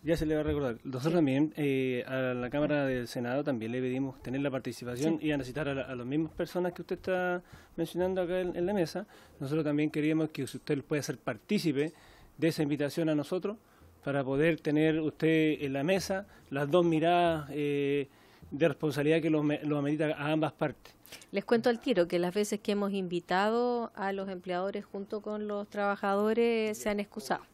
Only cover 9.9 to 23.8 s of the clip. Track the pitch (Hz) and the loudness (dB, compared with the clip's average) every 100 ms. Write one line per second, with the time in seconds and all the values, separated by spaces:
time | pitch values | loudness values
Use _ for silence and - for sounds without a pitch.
9.9 | 151 151 160 156 - 127 131 - 147 - | 0 0 0 -2 -4 -8 -8 -4 -4 0
10.9 | 151 135 127 - 123 - 208 160 135 151 | -4 -2 -6 -6 -8 -2 0 2 0 -2
11.9 | - - - - - 156 156 147 147 143 | -4 -20 -20 -20 0 0 2 0 0 -2
12.9 | 151 160 151 139 185 185 214 _ - - | 0 2 2 0 -2 -4 -8 _ -20 -20
13.9 | - - 139 131 135 160 156 - 147 160 | -12 -4 -2 0 2 2 2 2 4 4
14.9 | 156 156 - 160 160 156 151 143 139 147 | 4 -2 0 2 4 4 2 -2 -2 2
15.9 | 190 - 190 208 - - 139 147 170 175 | 0 0 -6 -6 -18 -6 -2 2 4 6
16.9 | 156 165 175 175 160 139 139 147 143 143 | 4 4 4 4 2 -4 -4 -2 0 0
17.9 | 143 135 - - - - 147 160 135 156 | 0 -2 -12 -20 -20 -12 2 2 2 -2
18.9 | 135 147 160 156 156 147 147 151 147 143 | 0 2 4 4 2 2 0 0 0 0
19.9 | 151 151 151 147 156 156 - 151 120 - | 0 0 0 0 0 0 -2 -4 -4 -16
20.9 | - - - - 196 - 233 247 233 - | -20 -20 -20 -6 -6 2 2 4 2 2
21.9 | 202 170 180 180 202 208 208 - 202 202 | 4 4 2 0 0 -2 -2 0 0 0
22.9 | 196 180 175 - 185 208 233 247 240 | -2 -2 -4 0 2 2 2 0 0